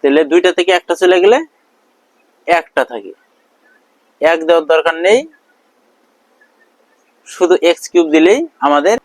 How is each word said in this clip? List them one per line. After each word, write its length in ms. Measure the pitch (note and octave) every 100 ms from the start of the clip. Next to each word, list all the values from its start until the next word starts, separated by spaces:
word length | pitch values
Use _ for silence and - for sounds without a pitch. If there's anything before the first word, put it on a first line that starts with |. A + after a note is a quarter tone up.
তাহলে 160 | C#3+ C#3+ D#3
দুইটা 180 | E3+ F3+ F3+
থেকে 120 | F3+ F3+
একটা 160 | - E3+
চলে 160 | F3+ F#3
গেলে 160 | F#3+ B3 D#4+ _ _ _ _ _ _ _ _ _ -
একটা 360 | E3+ - - B2+
থাকে, 220 | A#2+ G2 - _ _ _ _ _ _ _ _ _ _
এক 180 | D3+ E3 D#3+
দেওয়ার 180 | E3 D3+
দরকার 240 | D#3+ D#3+ E3 F3+
নেই, 140 | A3+ D#4+ _ _ _ _ _ _ _ _ _ _ _ _ _ _ _ _ _ _ _ _
শুধু 280 | - F3+ F3 E3
এক্স 140 | E3+ -
কিউব 160 | F3 E3
দিলেই 260 | D#3 E3 A#3+ D#4+ _ C#3+
আমাদের 300 | D3 D3+ A#3